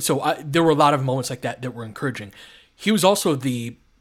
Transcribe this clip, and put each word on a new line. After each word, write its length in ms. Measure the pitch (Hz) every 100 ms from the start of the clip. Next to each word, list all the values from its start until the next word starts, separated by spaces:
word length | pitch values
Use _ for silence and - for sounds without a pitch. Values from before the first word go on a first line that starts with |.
so 200 | 160 135
I, 220 | 143 165
there 220 | 156 156
were 80 | 165
a 20 |
lot 180 | 147 147
of 120 | 147
moments 260 | 131 131 120
like 120 | 131
that 200 | 123 -
that 80 | 127
were 140 | 117
encouraging. 480 | 110 101 139 120 104 - - - _
He 160 | _ 196
was 140 | 214
also 320 | 185 202 185 139
the 400 | 131 123 117 - _ _